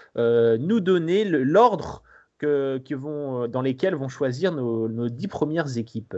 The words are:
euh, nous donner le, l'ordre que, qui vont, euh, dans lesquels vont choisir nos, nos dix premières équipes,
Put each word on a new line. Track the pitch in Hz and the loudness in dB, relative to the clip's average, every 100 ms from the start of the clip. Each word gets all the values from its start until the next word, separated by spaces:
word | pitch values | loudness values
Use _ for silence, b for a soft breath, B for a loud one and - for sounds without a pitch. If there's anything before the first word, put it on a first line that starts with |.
| B - | B 0
euh, | 117 117 117 113 | 2 4 4 2
nous | 151 226 | 2 0
donner | 180 185 165 190 214 | 2 2 2 0 2
le, | 156 | 2
l'ordre | 131 175 240 202 - - _ b b _ | 4 6 6 4 -6 -12 _ b b _
que, | 151 143 135 135 131 | 0 0 0 -4 -6
qui | |
vont, | 143 143 147 143 127 | -8 -8 -8 -6 -4
euh, | 120 | -4
dans | 127 | -2
lesquels | 131 131 190 160 | -2 0 -2 -2
vont | 135 | -6
choisir | - 135 123 185 | -4 -4 0 -2
nos, | 160 123 113 113 | -2 -2 -2 -2
nos | 113 120 | -2 -4
dix | 117 196 | -4 -8
premières | - 151 160 147 120 | -4 -2 -2 -2 -4
équipes, | 113 113 107 | -6 -8 -8